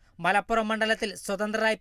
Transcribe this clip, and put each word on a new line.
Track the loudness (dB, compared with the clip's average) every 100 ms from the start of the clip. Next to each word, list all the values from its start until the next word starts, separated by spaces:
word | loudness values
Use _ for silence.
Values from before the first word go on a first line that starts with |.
| _ -4
മലപ്പുറം | 2 2 2 0 0
മണ്ഡലത്തിൽ | 0 0 0 -2
സ്വതന്ത്രരായി | -6 -6 -4 -2 0 0 0